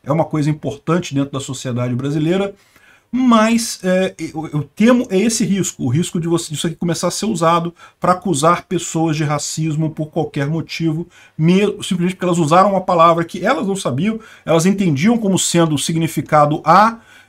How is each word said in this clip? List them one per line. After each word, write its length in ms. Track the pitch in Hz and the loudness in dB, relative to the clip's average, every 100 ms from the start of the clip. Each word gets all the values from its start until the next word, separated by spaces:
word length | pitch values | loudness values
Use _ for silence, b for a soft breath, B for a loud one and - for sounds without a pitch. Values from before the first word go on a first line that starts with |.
é 80 | 117 | -4
uma 140 | 160 | -2
coisa 240 | 147 156 147 | 0 0 0
importante 640 | 147 139 - - 175 175 | -2 -6 -8 -2 -2 -2
dentro 180 | 139 139 | -4 -4
da 80 | 135 | -6
sociedade 540 | 117 127 131 120 123 | -8 -10 -6 -4 -4
brasileira, 600 | 120 139 156 156 185 196 - b b b b b | -4 -4 -2 0 0 -2 -8 b b b b b
mas, 680 | 247 262 226 220 233 226 - | 0 4 4 4 0 -2 -4
é, 300 | 185 185 190 - | 0 0 0 -4
eu, 320 | 160 160 151 | -10 -8 -6
eu 100 | 151 | -6
temo 440 | - - 226 247 - | -4 2 4 4 2
é 80 | 190 | 0
esse 280 | 226 - | 0 0
risco, 400 | 175 196 - - | 0 0 -2 -4
o 40 | 143 | -2
risco 320 | 143 175 180 | -2 -2 -4
de 80 | 165 | -2
você, 240 | 165 - | -2 -2
disso 140 | 147 170 | -6 -6
aqui 100 | 147 | -4
começar 300 | 170 160 175 | -4 -2 -4
a 40 | |
ser 160 | - 208 | -4 -4
usado 460 | 170 165 170 170 - B B | 0 0 0 -2 -10 B B
pra 120 | 170 | -2
acusar 520 | 185 202 139 165 175 | 0 -2 0 2 0
pessoas 520 | - 175 - 165 165 151 | -2 -6 -4 -2 0 0
de 60 | |
racismo 640 | 151 147 - - 160 151 156 | -2 -2 -4 -4 -4 -2 -2
por 160 | 160 151 | -4 -6
qualquer 420 | 170 151 147 139 | -4 -4 -4 -2
motivo, 580 | 160 - - 165 165 170 b b - | -4 -6 -4 -2 -2 -8 b b 0
me-, 280 | 160 190 202 196 | 4 4 2 -2
simplesmente 340 | - 175 180 185 | -4 -2 -2 -2
porque 80 | |
elas 140 | 180 170 | -2 0
usaram 320 | 147 175 202 | 4 4 4
uma 100 | 190 | 2
palavra 440 | 190 170 170 170 | 0 4 4 4
que 220 | 165 180 190 | -2 -4 -2
elas 200 | 302 196 | -2 -2
não 100 | 190 | -4
sabiam, 420 | 165 127 208 220 B B | -4 -2 -2 -4 B B
elas 220 | 151 160 185 | 0 2 4
entendiam 500 | 196 185 135 202 233 | 2 0 2 2 2
como 220 | 196 185 | 2 0
sendo 360 | - 170 160 | 0 2 2
o 40 | 143 | 0
significado 800 | - 165 160 156 - 151 147 156 | -2 -2 -2 -4 0 2 4 0
A, 340 | 156 185 220 226 B B | 4 6 4 0 B B